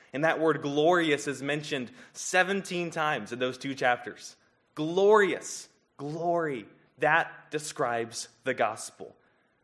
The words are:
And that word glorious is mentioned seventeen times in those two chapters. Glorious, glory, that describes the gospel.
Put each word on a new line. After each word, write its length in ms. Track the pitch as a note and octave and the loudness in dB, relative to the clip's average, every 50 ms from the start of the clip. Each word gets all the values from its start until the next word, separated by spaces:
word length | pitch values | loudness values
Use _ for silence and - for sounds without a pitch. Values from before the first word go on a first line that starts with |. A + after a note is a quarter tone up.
| _ _ | _ _
And 140 | - C3+ D#3 | -4 0 2
that 160 | D#3+ C3 C#3 | 2 2 2
word 200 | D#3+ D#3+ D3 C#3 | 2 2 2 2
glorious 640 | B2+ C#3+ C#3+ D3 D3+ E3+ F3+ F3 E3 D#3 C#3+ C#3 - D3 | 0 -2 0 2 4 4 4 4 4 2 2 0 0 -2
is 140 | C3+ B2 | -6 -4
mentioned 480 | C3+ C#3 D3 D3+ D3 - D3+ C3+ B2 A2 - - - - | -4 -4 -4 -4 -4 -4 -6 -6 -6 -8 -12 -16 -20 -20
seventeen 800 | - - - - - F3+ F3+ F#3 G3+ G3 F#3 - F3+ F3 F3 E3 | -16 -14 -8 -2 2 2 2 2 0 -4 -4 -4 -4 -4 -4 -4
times 400 | D3+ E3 D#3 D3+ D3+ A#2+ G#2 G2+ | -4 -2 -2 -2 -2 -2 -4 -6
in 80 | A#2+ B2 | -6 -4
those 180 | B2+ C3 B2+ - | -2 -4 -4 -4
two 180 | - C#3 C3+ | -8 -8 -4
chapters. 600 | C3 C#3 B2 B2 B2 - G#2+ - - - - - _ _ _ _ _ _ _ - | 0 2 2 2 0 -2 -8 -14 -14 -16 -20 -20 _ _ _ _ _ _ _ -10
Glorious, 960 | - D3+ D#3+ F3 F#3 G3 G3+ G#3+ G#3+ G3+ F3 C3+ - - - - - - - _ _ _ _ _ | -6 -6 -2 2 4 6 8 8 8 6 4 2 -2 -6 -10 -12 -14 -14 -18 _ _ _ _ _
glory, 720 | - C#3+ D3 D#3 E3 E3+ F3 E3+ E3+ E3 D3+ C3+ A2+ G2 - - _ _ _ _ - | -12 -10 -8 -6 -4 -2 -2 0 0 0 -2 -4 -6 -8 -12 -18 _ _ _ _ -2
that 320 | C#3+ D3 D#3 E3 D#3 - - - - - | 2 4 4 4 2 0 -6 -16 -12 -8
describes 760 | - D3 D3+ - - - C#3+ A#2+ A#2 A#2 A#2 A2+ A2+ - - - _ _ - | -8 -8 -8 -8 -4 -2 -2 0 0 0 -2 -4 -6 -10 -12 -12 _ _ -4
the 100 | C3 B2+ | -2 0
gospel. 600 | B2+ A#2+ G#2+ A2 A2 - - - - - A1 - _ _ _ _ _ _ _ _ _ | 2 0 0 0 -4 -10 -14 -14 -16 -18 -18 -18 _ _ _ _ _ _ _ _ _